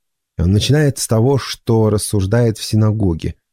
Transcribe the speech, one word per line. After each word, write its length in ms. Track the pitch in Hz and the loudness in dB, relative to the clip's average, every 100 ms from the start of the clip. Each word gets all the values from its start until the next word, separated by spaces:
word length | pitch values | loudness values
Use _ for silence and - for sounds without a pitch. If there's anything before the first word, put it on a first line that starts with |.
| _ _ _ - | _ _ _ -2
и 40 | |
он 100 | 87 | 2
начинает 480 | 104 - 147 147 - | 2 2 2 0 -2
с 80 | - | -2
того, 300 | 113 123 135 | 0 2 0
что 520 | - - - 113 107 | -4 -8 -2 2 2
рассуждает 680 | 104 - 104 95 117 117 107 | 0 -2 -2 0 2 0 -2
в 60 | |
синагоге. 720 | - 107 110 107 98 80 85 - _ | -2 0 2 0 -2 -2 -6 -10 _